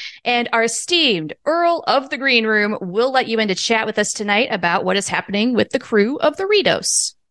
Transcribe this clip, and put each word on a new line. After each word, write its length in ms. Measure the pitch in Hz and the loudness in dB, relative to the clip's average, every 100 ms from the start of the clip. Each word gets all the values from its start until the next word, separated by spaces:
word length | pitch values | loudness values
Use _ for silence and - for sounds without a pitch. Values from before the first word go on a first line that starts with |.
| - - | -16 -8
and 240 | - 240 240 | -2 -2 0
our 100 | 226 | 0
esteemed 720 | 233 - - 349 285 180 156 - | 0 -2 -2 2 2 0 -2 -6
Earl 380 | 285 339 339 330 - | -2 2 2 0 2
of 220 | 247 269 | 0 0
the 60 | 277 | -4
Green 300 | 269 240 220 | 2 2 2
Room 320 | 214 208 214 | 2 0 -2
will 300 | 185 196 262 | -4 0 2
let 160 | 262 220 | 0 0
you 140 | 220 | -2
in 80 | 214 | 0
to 80 | 180 | -2
chat 300 | - 226 226 | 0 0 0
with 120 | 214 | -2
us 140 | 208 | -2
tonight 360 | - 208 208 269 | -4 0 0 0
about 320 | 202 170 185 | 0 0 0
what 120 | 185 196 | 0 -2
is 120 | - | -2
happening 440 | 175 - 202 240 | -4 -2 0 2
with 160 | 233 208 | 2 0
the 100 | 262 | -2
crew 360 | - 214 214 294 | 0 2 2 2
of 160 | 302 311 | -2 0
the 80 | |
Redos. 720 | 392 415 208 - - - - _ _ | 0 2 2 0 0 -2 -4 _ _